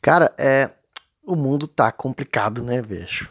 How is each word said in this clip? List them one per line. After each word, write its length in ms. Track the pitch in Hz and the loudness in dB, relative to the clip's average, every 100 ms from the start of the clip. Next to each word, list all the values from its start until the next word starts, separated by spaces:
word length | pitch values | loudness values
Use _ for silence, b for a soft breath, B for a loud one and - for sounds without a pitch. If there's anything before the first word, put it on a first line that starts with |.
cara, 320 | - 170 160 - | 6 6 4 2
é, 360 | 139 135 135 _ _ - _ _ | 2 2 2 _ _ -20 _ _
o 120 | - 170 | -6 -2
mundo 320 | 135 143 156 | 0 -2 -2
tá 240 | - 113 | 0 0
complicado, 720 | - 131 127 139 117 107 113 | 0 -8 -8 -6 -2 -2 -4
né, 180 | 120 123 | -4 -4
bicho? 480 | 110 90 87 - - | -4 -10 -8 -10 -10